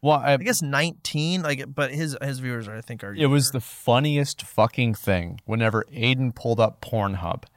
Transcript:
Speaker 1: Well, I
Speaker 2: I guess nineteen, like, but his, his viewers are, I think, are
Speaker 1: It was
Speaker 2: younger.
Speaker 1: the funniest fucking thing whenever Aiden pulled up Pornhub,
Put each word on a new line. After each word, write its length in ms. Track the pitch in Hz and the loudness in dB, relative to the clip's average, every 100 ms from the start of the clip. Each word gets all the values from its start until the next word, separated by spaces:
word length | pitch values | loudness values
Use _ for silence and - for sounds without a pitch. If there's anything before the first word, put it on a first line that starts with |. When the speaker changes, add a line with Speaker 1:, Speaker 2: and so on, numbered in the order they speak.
Speaker 1:
Well, 180 | 143 147 | 2 2
I 160 | 143 | 4
Speaker 2:
I 20 | 139 | 2
guess 260 | 208 233 | 2 -2
nineteen, 800 | 147 139 160 - - 151 160 185 | 0 0 -2 -4 -6 -2 -2 -2
like, 220 | 156 135 135 | -2 -4 -6
but 160 | 139 139 | -4 -4
his, 260 | 143 160 139 | -2 -4 -4
his 160 | 135 131 | -8 -6
viewers 300 | 127 120 104 | -6 -8 -8
are, 80 | 107 | -12
I 40 | |
think, 220 | - 113 | -12 -12
are 100 | 101 | -8
Speaker 1:
It 140 | 101 143 | 0 4
was 200 | 143 131 | 4 4
Speaker 2:
younger. 40 | 127 | 0
Speaker 1:
the 20 | |
funniest 840 | - - - 120 151 147 139 - | -6 -4 2 4 4 2 0 -4
fucking 520 | - - 110 - 120 | -4 2 2 2 0
thing 460 | 107 - 92 85 - | 0 0 0 -2 -8
whenever 400 | - 110 113 107 - | -4 0 2 0 -2
Aiden 400 | 139 117 131 127 | -2 0 2 0
pulled 280 | 117 120 117 | -2 -2 2
up 200 | 110 - | 2 0
Pornhub, 640 | - 113 98 95 85 - - | -4 0 0 -2 -4 -6 -10